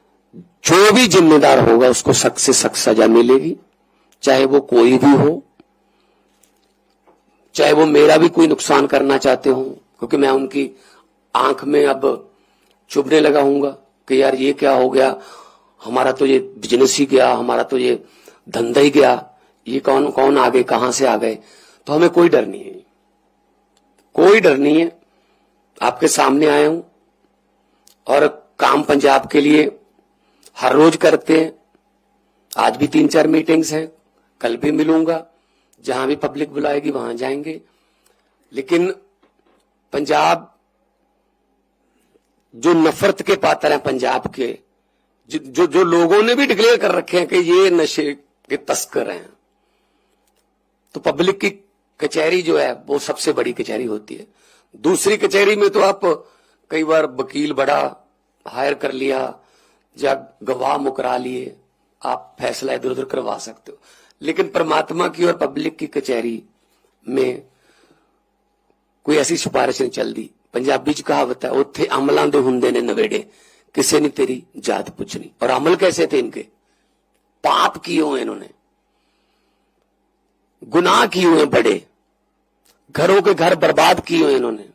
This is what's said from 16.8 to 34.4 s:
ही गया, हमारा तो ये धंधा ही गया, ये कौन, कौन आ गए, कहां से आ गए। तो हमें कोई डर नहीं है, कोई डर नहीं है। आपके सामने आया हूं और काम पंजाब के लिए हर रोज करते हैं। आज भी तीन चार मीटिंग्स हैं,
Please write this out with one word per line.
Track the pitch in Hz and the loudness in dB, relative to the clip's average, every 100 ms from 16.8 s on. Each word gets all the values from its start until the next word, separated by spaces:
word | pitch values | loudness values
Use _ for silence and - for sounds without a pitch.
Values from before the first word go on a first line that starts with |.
| 131 - | 2 2
ही | 139 | 2
गया, | 131 127 | 2 2
हमारा | 123 120 120 | 0 -2 -4
तो | 120 131 | -4 -4
ये | 123 - - _ - _ - | -2 -4 -8 _ -20 _ -10
धंधा | 113 117 127 | -6 -2 2
ही | 143 | 4
गया, | 143 127 120 - _ _ _ - | 4 4 2 -6 _ _ _ -8
ये | 135 | -4
कौन, | 143 135 147 | 0 0 0
कौन | 131 135 143 | 0 2 2
आ | 120 | 2
गए, | 127 | 2
कहां | 120 117 127 | 0 -2 -2
से | 120 135 | 0 0
आ | 107 | 0
गए। | 113 110 - _ _ _ - | -2 -6 -14 _ _ _ -6
तो | |
हमें | 151 170 | 0 2
कोई | 170 170 | 4 4
डर | 135 104 | 2 0
नहीं | 98 | -8
है, | 98 92 _ _ _ _ _ _ _ _ _ _ _ _ _ | -16 -20 _ _ _ _ _ _ _ _ _ _ _ _ _
कोई | - 175 220 | 4 6 6
डर | 180 139 | 4 2
नहीं | 143 156 | 2 2
है। | 170 - _ _ _ _ _ _ _ - | 0 -6 _ _ _ _ _ _ _ -6
आपके | 117 - 160 | -4 0 0
सामने | - 135 139 151 | 2 2 2 2
आया | 147 151 | 2 0
हूं | 165 - _ _ _ _ _ _ _ _ _ _ _ - | -2 -10 _ _ _ _ _ _ _ _ _ _ _ -4
और | 139 151 - _ - | 0 0 -2 _ -4
काम | 131 139 | 0 0
पंजाब | 143 139 139 135 - | 0 2 2 2 0
के | 151 | 0
लिए | 143 151 151 - _ _ _ _ _ _ _ - | 4 2 2 -4 _ _ _ _ _ _ _ -4
हर | 131 | 0
रोज | 135 160 160 | 4 4 4
करते | 165 156 - 160 | 2 2 2 0
हैं। | 160 - _ _ _ _ _ _ _ _ _ - | 0 -8 _ _ _ _ _ _ _ _ _ -4
आज | 113 123 | -2 -2
भी | 143 | -2
तीन | 156 156 | 0 2
चार | 160 156 | 2 2
मीटिंग्स | 160 156 160 151 | 0 0 0 0
हैं, | 156 160 _ _ _ _ - | -6 -8 _ _ _ _ -8